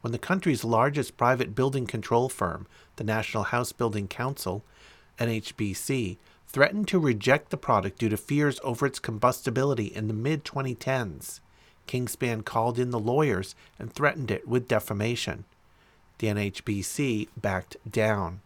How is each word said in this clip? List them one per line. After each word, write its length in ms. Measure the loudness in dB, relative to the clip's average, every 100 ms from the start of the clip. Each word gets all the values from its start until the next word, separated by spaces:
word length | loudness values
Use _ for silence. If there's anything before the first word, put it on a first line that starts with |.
when 120 | -4
the 60 | -6
country's 460 | -2 0 2 0
largest 520 | 2 4 4 2 -4 2
private 400 | 2 4 0 0
building 300 | 0 0 -4
control 420 | -6 2 2 2
firm, 380 | 0 -4 -4 -10 -18 -20 -8
the 80 |
National 400 | -2 -2 0 -2
House 280 | 0 0 -2
Building 340 | 0 0 0 -6
Council, 580 | -4 -6 -4 -4 -6 -8 -20 -20 -20 -20 -4
N 100 | 0
H 280 | 0 -4 -4
B 180 | -4
C, 440 | -4 -2 -2 -2 -6 -14 -20 -10
threatened 400 | 2 2 4 2
to 100 | 2
reject 500 | 4 2 4 4 4
the 60 | -8
product 420 | 2 2 2 -2
due 100 | 0
to 80 | 0
fears 440 | 0 2 2 2
over 240 | -4 0 -2
its 140 | -2
combustibility 920 | -8 2 2 2 -2 0 2 2 -2
in 160 | -2 -4
the 80 |
mid-twenty 600 | -2 0 -2 -4 -4 -4
tens, 680 | -4 -2 -2 -2 -6 -12 -16 _ _ -20 _ -6
Kingspan 560 | -4 -2 -2 -2 -2
called 340 | -2 2 2 2
in 120 | 0
the 100 | 0
lawyers 560 | 2 4 4 2 -2 -10 -20 -14
and 140 | -12
threatened 380 | 0 2 2 -2
it 160 | -2 0
with 220 | 0 2
defamation. 760 | 0 0 -2 0 -2 -4 -6 -10 _ _ _ _ _ _ _
The 100 | 0
N 100 | 0
H 260 | 0 -4
B 160 | -4 -4
C 480 | -4 -2 0 0 -4 -4
backed 400 | -2 -2 -4 -14 -6
down. 500 | 2 2 2 -2 -6